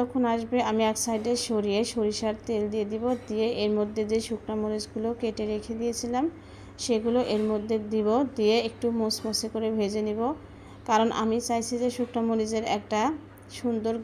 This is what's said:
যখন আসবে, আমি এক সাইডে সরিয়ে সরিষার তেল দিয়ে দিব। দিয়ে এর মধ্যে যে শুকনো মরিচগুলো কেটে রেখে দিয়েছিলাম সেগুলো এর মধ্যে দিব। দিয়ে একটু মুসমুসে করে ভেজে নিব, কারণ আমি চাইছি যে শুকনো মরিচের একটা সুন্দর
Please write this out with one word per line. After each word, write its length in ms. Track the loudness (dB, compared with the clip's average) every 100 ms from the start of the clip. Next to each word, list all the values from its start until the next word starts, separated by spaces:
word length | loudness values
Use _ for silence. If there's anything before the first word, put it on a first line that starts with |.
যখন 220 | 2 2 2
আসবে, 240 | 2 0 0 2
আমি 120 | 2 2
এক 60 | 2
সাইডে 280 | 0 0 0 0 0
সরিয়ে 320 | 0 2 2 0
সরিষার 420 | 0 0 0 -2 -4 -2
তেল 160 | 0 0
দিয়ে 140 | 0 -2
দিব। 120 | -2 0 -2 -2
দিয়ে 180 | 0 0 2
এর 80 | 2 2
মধ্যে 240 | 0 0 0
যে 80 | 0 0
শুকনো 280 | -4 -4 -2
মরিচগুলো 460 | -2 -2 -4 -4 -4 -2
কেটে 240 | -4 -2 -2
রেখে 220 | -4 -4 -4
দিয়েছিলাম 440 | -2 -2 -2 0 0 -2 -14 -18 -18 -8
সেগুলো 360 | 0 0 2 2 2
এর 80 | 2 2
মধ্যে 260 | 0 0 -2 0
দিব। 160 | 0 4 4 2 2
দিয়ে 200 | 4 4 2
একটু 180 | 0 0 2
মুসমুসে 500 | 0 0 -2 -2 -2
করে 140 | -2 0 2
ভেজে 240 | 0 0 0
নিব, 120 | 0 -2 -2 -8 -18 -20 -10 2
কারণ 200 | 4 4 4
আমি 140 | 2 2 0
চাইছি 260 | -2 0 0
যে 60 | 0 0
শুকনো 240 | -2 0 2
মরিচের 360 | 2 0 0 0 -2
একটা 240 | 0 0 2 0 -8 -18 -16 -6
সুন্দর 360 | -2 0 0 -2